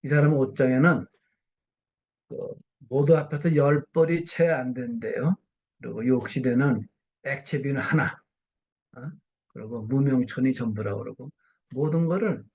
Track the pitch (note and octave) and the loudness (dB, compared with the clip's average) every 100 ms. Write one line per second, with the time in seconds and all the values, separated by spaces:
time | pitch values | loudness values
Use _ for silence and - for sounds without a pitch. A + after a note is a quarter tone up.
0 | C3+ D3 D3 D3 C3 - C3 B2+ D#3+ E3 | 2 4 4 4 0 2 2 4 4 4
1 | - _ _ _ _ _ _ _ _ _ | -2 _ _ _ _ _ _ _ _ _
2 | _ _ _ - - - _ _ A#2 C3 | _ _ _ -12 -12 -14 _ _ -4 0
3 | C#3+ D#3+ D3 D3 E3+ D3 C#3+ D3 - E3 | 4 4 4 -4 0 2 4 2 0 0
4 | E3 E3+ E3+ - E3 D3+ B2+ B2+ A#2+ A#2 | 2 2 -4 0 2 2 -4 -6 -6 -6
5 | A2 A2+ C#3 F#3+ _ _ _ _ - A2 | -6 -2 0 -2 _ _ _ _ -12 -4
6 | A#2+ B2+ B2 - B2+ A#2+ C#3+ A2+ G#2 _ | 0 0 0 -2 0 2 2 2 -4 _
7 | _ _ C3+ C#3 - D3 C#3 C3+ - D#3 | _ _ -10 -10 -6 -6 -4 -4 0 0
8 | - - _ _ _ _ _ _ _ B2 | 0 -6 _ _ _ _ _ _ _ -16
9 | C3+ - _ _ _ - A2 A#2 A2 C3+ | -16 -16 _ _ _ -16 -12 -10 -2 0
10 | C#3 C3 A#2 - C3 B2+ A#2 G#2+ G#2 G2+ | 2 2 0 0 -2 0 -4 -4 -4 -6
11 | A2 - C3+ _ _ _ _ B2 D3+ E3 | -8 -14 -18 _ _ _ _ -4 0 0
12 | E3 F#3 G#3+ A#2+ - | 0 0 -2 -4 -10